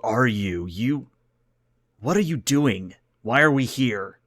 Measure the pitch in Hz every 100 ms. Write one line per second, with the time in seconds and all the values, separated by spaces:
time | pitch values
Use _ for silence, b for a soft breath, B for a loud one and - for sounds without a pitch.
0 | 113 110 127 104 98 87 90 87 120 143
1 | - _ _ _ _ _ _ _ _ _
2 | 110 185 180 156 - 143 147 92 92 -
3 | _ _ 107 127 151 139 123 - 131 104
4 | 95 -